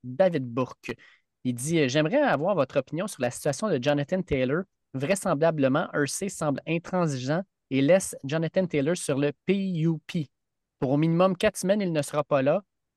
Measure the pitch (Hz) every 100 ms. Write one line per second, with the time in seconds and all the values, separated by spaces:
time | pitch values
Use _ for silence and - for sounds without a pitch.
0 | 127 127 185 160 127 117 123 - - 113
1 | - _ _ _ 127 120 139 165 135 143
2 | 156 254 277 143 165 185 131 143 - 151
3 | 202 - 123 - 156 139 220 147 127 143
4 | 143 190 - 139 127 156 190 _ _ 135
5 | 143 196 196 151 160 156 135 139 185 -
6 | 143 - 196 - 156 135 - 165 - 180
7 | 165 135 127 160 196 _ - 135 139 190
8 | - - 135 156 160 - 185 151 135 175
9 | - 135 143 - - 196 196 175 165 156
10 | - 175 143 _ _ _ _ - 135 143
11 | 165 165 190 185 214 - 180 208 190 160
12 | 139 147 - 143 131 175 - _ _